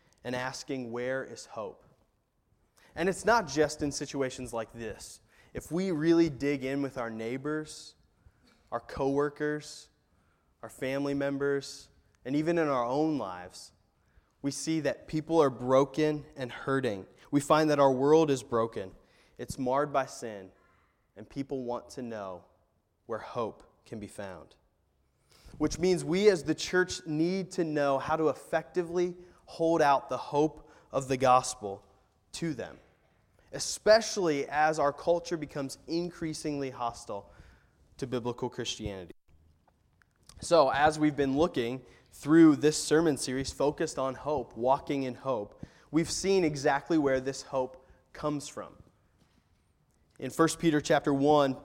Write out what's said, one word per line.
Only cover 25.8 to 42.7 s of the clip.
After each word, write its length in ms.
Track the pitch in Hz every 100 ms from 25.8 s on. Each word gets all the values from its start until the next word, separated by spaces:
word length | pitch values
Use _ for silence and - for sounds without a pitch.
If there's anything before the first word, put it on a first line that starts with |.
| 180 180
we 260 | 143 180 208
as 140 | 180
the 120 | 139 156
church 500 | - 185 180 - -
need 460 | 151 170 190 185
to 120 | -
know 340 | 165 151 143 135
how 180 | 120 160
to 140 | 156
effectively 840 | 127 - 160 160 - 170 175 180 175 - _ _
hold 360 | - 165 165
out 280 | 147 135 -
the 80 | 127
hope 520 | - 143 156 - - - _
of 160 | 135 131
the 100 | 135
gospel 640 | 127 127 127 - 101 98 _ _ _ _ _
to 200 | - 170
them, 240 | 127 87 64 _ _ _ _ _ _ _
especially 920 | 139 - - 208 220 220 - 175 143 123
as 320 | 143 156 160
our 140 | 143
culture 440 | 139 - 170 170 170
becomes 400 | 147 151 135 - -
increasingly 840 | 165 175 - 165 151 156 143 135
hostile 640 | 120 120 117 - 101 - - - _ _ _ _ -
to 80 | 127
biblical 440 | 123 117 117 123
Christianity. 640 | - 120 - 107 95 90 - _ _ _ _ _ _ _ _ _ _ _ -
So, 300 | - 170 135
as 300 | 127 151 156
we've 160 | 151 143
been 200 | 139 135
looking 460 | 175 156 117 131 - - _
through 460 | - 139 160 160 139
this 240 | 143